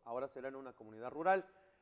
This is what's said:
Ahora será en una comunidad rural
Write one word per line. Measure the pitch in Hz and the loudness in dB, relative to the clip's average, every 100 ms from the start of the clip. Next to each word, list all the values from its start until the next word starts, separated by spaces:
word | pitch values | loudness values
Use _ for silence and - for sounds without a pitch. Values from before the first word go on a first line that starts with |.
Ahora | 117 120 135 | -6 -4 -4
será | 135 131 | -4 -6
en | 135 | -6
una | 135 | -10
comunidad | 123 110 110 120 | -14 -16 -10 -8
rural | 135 165 190 185 - - _ | 2 6 6 4 -12 -20 _